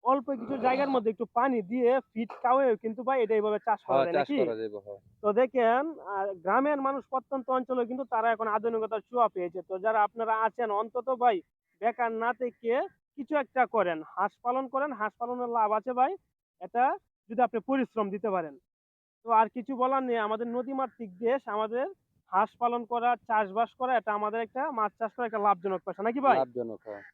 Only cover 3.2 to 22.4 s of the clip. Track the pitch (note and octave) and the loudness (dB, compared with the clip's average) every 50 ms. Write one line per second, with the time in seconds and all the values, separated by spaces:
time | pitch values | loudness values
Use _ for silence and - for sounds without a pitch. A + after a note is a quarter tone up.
3.2 | A#3 G3+ A3 G#3+ G#3 G#3+ G#3+ G#3 _ A#3 G#3+ G3+ _ - B3+ C4+ - - E3+ D3 | 2 2 2 2 2 0 -2 -2 _ -2 -2 -2 _ 0 2 2 2 4 2 0
4.2 | C#3+ - C#4+ C4+ F#3+ A#2+ A2+ A2 A2 G#2+ G#2 G#2 G2 G#2 G2+ G2 _ _ _ _ | 0 0 0 0 0 0 -2 -4 -6 -8 -8 -10 -12 -14 -16 -16 _ _ _ _
5.2 | - G#3 G#3 A3 B3+ B3+ - B3+ A#3 A3+ A#3 B3+ D4 E4 D#4 - C#3+ F3+ G3+ G3 | 0 2 4 4 2 2 2 2 4 4 4 2 0 -2 -6 -10 -10 -6 -4 -4
6.2 | G3 G3+ G3 F3+ D#3+ F#3 G3+ B3 C4+ D4 D4+ C#4 C4+ C4+ C#4 C4+ - _ - C4 | -2 -4 -6 -4 -2 2 2 4 4 2 0 0 0 -2 -2 -4 -6 _ -6 -6
7.2 | A#3 _ C4+ C4+ A#3+ - C4 B3+ B3+ - B3+ B3+ A#3+ A3 B3 B3+ C4+ - - A3+ | -4 _ -6 -6 -2 -2 -2 -2 0 -2 -2 -2 -2 -2 -4 -8 -6 -2 -2 2
8.2 | A3 A#3 A3+ G#3 A3+ A3 G#3 A3 G#3+ A#3 A#3 A3 A3 G#3 A3+ G#3+ - _ A#3+ B3 | 2 2 2 2 0 0 0 0 0 0 -2 -2 -2 -2 -4 -6 -6 _ 2 2
9.2 | A#3 G3+ _ F#3+ F3 F3 E3 F#3 E3 _ F#3+ F#3 F#3 A3 A3 A3 G#3 G#3 _ A3+ | 2 4 _ -2 -6 -4 -6 -8 -8 _ -8 -2 0 0 2 2 2 0 _ -4
10.2 | A3+ A3 A3 A3 A3+ A3 - - A#3+ A3 G3+ G3+ A3+ A3+ _ B3 A#3 C4 C4 A#3 | -2 0 0 0 0 -2 0 -2 -2 -2 0 -2 -2 -2 _ -6 -2 -2 -2 2
11.2 | A#3+ B3 A3 F3 - _ _ _ _ _ _ _ G3+ A#3 A#3 - A#3+ A3+ A3+ A3 | 4 2 2 2 -4 _ _ _ _ _ _ _ -2 -2 0 0 -2 -2 -2 -2
12.2 | A3+ A#3 B3 _ B3+ A#3+ - _ - A#3 A#3 C#4 F4+ F#4+ _ _ _ _ _ - | -2 -2 -2 _ -6 -8 -8 _ -4 -2 0 0 -2 -4 _ _ _ _ _ -14
13.2 | C4 _ D#4 D4 C4+ _ _ C4 B3 G#3 - A3 F#3+ F3 E3 D#3 D#3 - - F3+ | -8 _ -2 -2 -2 _ _ 0 0 2 2 2 2 2 0 -4 -6 -10 -4 -2
14.2 | F#3+ G3+ _ _ - A#3+ B3 C4 C4+ B3 C4+ C4+ C#4 D4+ C4+ G#3 G#3+ G#3+ _ _ | -2 -2 _ _ -4 -2 -2 -2 -2 -2 -2 -2 -2 -2 -4 -4 -6 -6 _ _
15.2 | A#3+ A#3+ B3 B3 B3 A#3+ A#3 A#3 A3 G#3 G#3+ G#3+ G#3 B3+ B3 B3 B3+ D4+ G4 F#4+ | -6 -6 -4 -4 -4 -2 0 2 2 2 2 0 -2 -2 2 2 2 2 2 -6
16.2 | _ _ _ _ _ _ _ _ F3+ F#3 - A#3 B3 C#4 F4 G4+ _ _ _ _ | _ _ _ _ _ _ _ _ -16 -6 0 2 2 2 0 -2 _ _ _ _
17.2 | _ _ A3 G#3 A#3+ A3+ - A3+ - - C4+ C4+ B3 - _ A3+ G#3 G3 F#3+ G3+ | _ _ 0 0 0 2 0 -6 -2 0 0 0 0 -2 _ -4 -2 -2 -4 -4
18.2 | F3 A3 F#3+ F3+ E3 D3+ C#3 B2+ _ _ _ _ _ _ _ _ _ _ _ _ | -4 -2 -2 -2 -4 -6 -10 -16 _ _ _ _ _ _ _ _ _ _ _ _
19.2 | _ A3+ A#3 A3 A3+ G#3 _ B3 G#3+ - C4+ A#3 B3+ B3+ C4+ C4+ C4 B3 A#3 A#3 | _ 2 4 4 4 4 _ -10 -6 -6 -2 0 2 2 2 0 0 0 0 0
20.2 | G#3+ G#3 A3 A3 A#3 A#3 A#3 B3 B3 C4 C4+ C4 C4 B3 _ _ A#3 G3 F3+ F3+ | 0 0 -2 -2 -4 -4 -4 -4 -4 -4 -4 -4 -4 -4 _ _ -14 -14 -10 -2
21.2 | A#3 A3+ C4 C#4 _ A#3 G#3 G#3+ A3 G#3+ A3+ B3 C#4 F#4+ G4 _ _ _ _ _ | 0 0 0 0 _ -4 -4 -2 -2 -2 -2 -4 -4 -4 -8 _ _ _ _ _
22.2 | _ _ - F#3+ | _ _ 0 0